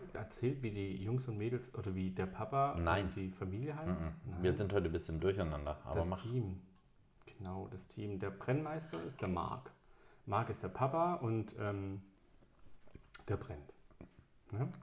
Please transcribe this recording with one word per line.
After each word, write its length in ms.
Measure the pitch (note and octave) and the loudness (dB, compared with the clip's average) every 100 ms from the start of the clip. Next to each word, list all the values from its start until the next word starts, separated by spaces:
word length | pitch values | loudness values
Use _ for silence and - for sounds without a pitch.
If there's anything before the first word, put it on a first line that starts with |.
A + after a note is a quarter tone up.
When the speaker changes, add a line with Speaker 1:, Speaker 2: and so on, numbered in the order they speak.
| - | -8
Speaker 1:
erzählt, 480 | - G#2+ - B2 C#3+ | -8 -8 0 0 2
wie 80 | A#2 | 0
die 320 | G2+ G2 F#2 | 0 -2 -2
Jungs 240 | G2+ B2+ C3 | 0 0 0
und 100 | G#2+ | 0
Mädels 360 | A2 A#2+ - | 0 0 -2
oder 220 | - G2 F#2 | -4 -2 2
wie 160 | F#2 | 2
der 160 | F#2+ F#2 | 2 0
Papa 480 | - A2+ C#3 C#3 E2+ | 0 0 4 4 4
Speaker 2:
Nein. 280 | E2 F#2 F#2 | 4 4 4
Speaker 1:
und 80 | G2 | 0
die 160 | F#2+ | -4
Familie 440 | - F#2 G2+ D3 D3+ | -2 -4 -2 -2 -2
heißt? 120 | D#3 E2 | 0 0
Speaker 2:
Mhm. 140 | D#2+ - - | 0 -4 -6
Speaker 1:
Nein. 180 | F2+ | 2
Speaker 2:
Wir 100 | F2+ - | 4 4
sind 160 | G2 | 4
heute 140 | G2+ E2+ | 4 2
ein 60 | |
bisschen 280 | D#2 - D#2+ | 0 0 2
durcheinander, 600 | F#2 G2 E2 D2 C#2+ D2 | 4 4 2 0 -2 -4
aber 120 | A#1 D#2+ | -2 0
Speaker 1:
Das 120 | E2+ | 2
Speaker 2:
mach. 120 | F#2 | 0
Speaker 1:
Team. 400 | A2+ B2+ G2+ F#2 - - - - - - - - | 0 0 0 -2 -8 -20 -20 -20 -20 -20 -20 -10
Genau, 300 | F#2 F#2+ G2 | -6 -4 -6
das 140 | - - | -8 -10
Team. 320 | - G#2 F#2+ | -6 -2 -2
Der 100 | G2+ | -2
Brennmeister 720 | F#2+ - C#3 D3+ D#3+ - E3 | -2 2 2 2 -4 -4 -4
ist 160 | D3+ - | -6 -2
der 80 | F#2 | 0
Marc. 420 | F2 E2+ - - - - - - - - | 2 0 -4 -8 -16 -20 -20 -20 -14 0
Marc 220 | G#2 A#2 | 2 2
ist 120 | G2+ | 0
der 40 | F#2 | -4
Papa 460 | - C3+ D#3+ F3 E3+ | 2 2 4 4 4
und, 400 | A2+ A2+ G#2+ - | 2 2 0 -2
ähm, 420 | G#2 G2+ G2 F#2+ - - - - - - - - - - - - - | -2 0 -2 -6 -10 -20 -20 -20 -20 -18 -16 -14 -14 -16 -18 -10 -4
der 80 | G2+ | -2
brennt. 360 | - D2+ - - - - - - - - - | -4 -10 -12 -18 -20 -18 -18 -20 -20 -20 -6
Ne? 160 | G#2 - - | -2 -2 0